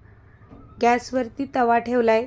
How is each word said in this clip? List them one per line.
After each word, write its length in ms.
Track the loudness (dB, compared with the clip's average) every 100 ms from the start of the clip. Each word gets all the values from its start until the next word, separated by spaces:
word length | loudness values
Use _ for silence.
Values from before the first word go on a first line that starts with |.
| -20 -20 -20 -20 -20 -20 -20 -2
गॅसवरती 640 | 0 0 -2 -6 -6 -8 -6 -2
तवा 220 | 2 0
ठेवलाय. 480 | 0 0 2 2